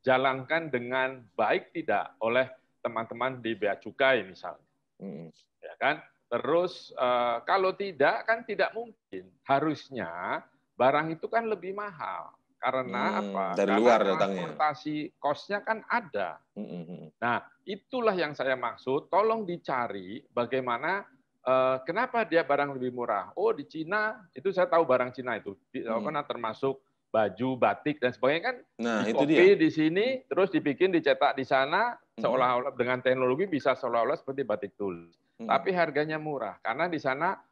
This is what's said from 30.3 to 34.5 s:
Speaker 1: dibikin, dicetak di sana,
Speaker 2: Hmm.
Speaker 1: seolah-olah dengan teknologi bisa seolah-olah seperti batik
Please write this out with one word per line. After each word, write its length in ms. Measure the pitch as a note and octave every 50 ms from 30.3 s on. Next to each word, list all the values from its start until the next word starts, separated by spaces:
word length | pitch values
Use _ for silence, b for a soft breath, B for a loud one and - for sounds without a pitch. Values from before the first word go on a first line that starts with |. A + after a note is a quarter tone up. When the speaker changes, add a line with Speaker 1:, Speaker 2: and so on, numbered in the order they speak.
| - E3+ F#3+ F#3+
Speaker 1:
dibikin, 400 | - D#3 - D3+ C3+ A#2+ F3 F#3
dicetak 440 | F#3 E3 D3+ D3 C3 C3 D3 C3+ A#2
di 100 | C3+ C3
sana, 540 | - D3 C3 C3+ C#3+ D#3+ F#3+ A3+ A#3+ A#3+ - _ _ _
Speaker 2:
Hmm. 80 | - A2
Speaker 1:
seolah-olah 500 | B2 A#2 C3 B2+ B2 B2+ B2 B2+ C#3+ C3+
dengan 260 | B2+ - B2 B2+ B2+
teknologi 460 | B2 C3 B2+ C3 C3 B2+ B2+ D3 F#3+
bisa 300 | G3+ D#3 C3+ - C#3+ B2+
seolah-olah 420 | - - A#2+ A#2 A#2 A#2 A#2+ D3+
seperti 260 | - - - C3+ C3+ C3+
batik 300 | A2